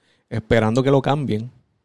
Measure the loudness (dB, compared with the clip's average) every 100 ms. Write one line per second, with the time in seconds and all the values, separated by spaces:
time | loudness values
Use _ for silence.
0 | _ _ -10 -8 0 2 2 0 2 2
1 | 2 -2 -2 -6 -8 -16 _ _